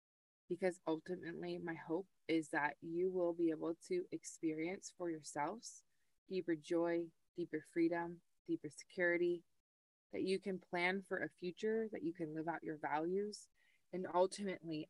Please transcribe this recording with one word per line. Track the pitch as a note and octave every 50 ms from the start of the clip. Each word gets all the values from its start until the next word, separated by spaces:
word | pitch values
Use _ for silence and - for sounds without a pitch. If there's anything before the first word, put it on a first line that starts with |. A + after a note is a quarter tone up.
| _ _ _ _ _ _ _ _ _ -
because | F3+ E3+ F#3+ F#3 F3 - -
ultimately | E3 D#3+ D#3+ - - F#3 F3+ - D#3+ E3+ D3+ E3+ F3 F3 F3 E3+
my | E3+ E3 D#3 -
hope | - D#3+ F3 G3 _ _ _ _ -
is | E3 D#3+ D#3 -
that | - D#3 C#3+ D3+ - -
you | - E3 E3 E3+ F#3 F#3+ F#3
will | F#3 F3 E3+ E3+
be | F3 E3+ E3
able | D#3 D#3 D#3+ D#3+ E3+ - - -
to | F#3 F3+ F#3 -
experience | - E3 - - - - - D#3+ D#3 D#3 D#3+ E3+ F#3+ - - - -
for | - F3+ E3+
yourselves | D#3+ D#3 D3 - - D3+ D3 D#3+ G3+ A#3 - - - - - _ _ _ _ _ _ _ _ -
deeper | G3 F#3 - - E3
joy, | D3+ D3+ - F3 E3 E3+ E3+ E3+ E3+ E3+ E3 - _ _ _ _
deeper | - E3+ D#3+ - D#3 D3+ - -
freedom, | F3 E3 E3 E3+ E3+ E3+ E3+ F3 E3+ - _ _ _ _ -
deeper | E3 D#3+ - D3+
security, | - - - - - F#3+ F3+ F3 E3+ E3+ F3 F3 F3 E3+ - _ _ _ _ _ _ _ _ _ _ _ _ _ -
that | G3 E3
you | F#3 F#3+ F3+
can | - G#3 F#3+ F3+ - -
plan | - F3 F3 F3+ F#3+ G3 F#3+
for | - F#3+ -
a | - D#3 - -
future, | F3 F3+ E3 - - A3 A3 A3+ A3+ G#3+ G#3+
that | - -
you | E3 E3+
can | F3+ E3 D3+ D3+
live | D#3+ D#3 E3+
out | D#3+ D#3 -
your | D#3+ D#3 D3+
values. | D#3 C#3+ C#3+ D3+ D#3+ F3 F#3 G3 G#3 G#3 G3+ - - - _ _ _ _ _ _ _ _ -
And | F3+ F#3 - -
ultimately, | F3+ F#3 F#3+ F#3 - G#3 F#3+ F3+ - - E3 D#3+ D3+ - -